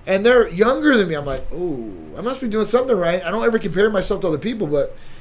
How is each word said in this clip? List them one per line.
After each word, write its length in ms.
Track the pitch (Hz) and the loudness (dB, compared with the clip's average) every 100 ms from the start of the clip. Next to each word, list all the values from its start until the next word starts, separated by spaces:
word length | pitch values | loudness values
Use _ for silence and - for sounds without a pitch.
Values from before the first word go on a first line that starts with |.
| - | -2
And 200 | 196 220 | 2 6
they're 240 | 247 220 | 6 4
younger 480 | 170 214 294 302 247 | 2 2 4 4 4
than 100 | 180 | 2
me. 80 | 151 | -2
I'm 100 | 143 | -4
like, 240 | 135 - | -4 -4
"Ooh, 400 | 156 175 135 113 90 78 76 | -4 -4 -4 -8 -12 -12 -8
I 40 | |
must 200 | 214 262 | -6 -4
be 80 | 247 | -2
doing 160 | 208 208 | -2 2
something 320 | 247 262 208 | 2 2 0
right." 260 | 170 180 | 2 0
I 80 | 170 | -2
don't 140 | 208 233 | 0 0
ever 120 | 226 | 0
compare 320 | 196 175 220 | -2 0 2
myself 320 | 208 175 196 | 2 0 0
to 60 | 185 | -2
other 100 | 151 | -2
people, 300 | 202 240 175 | -4 -4 -2
but 280 | 147 131 - - - | -2 -2 -6 -14 -14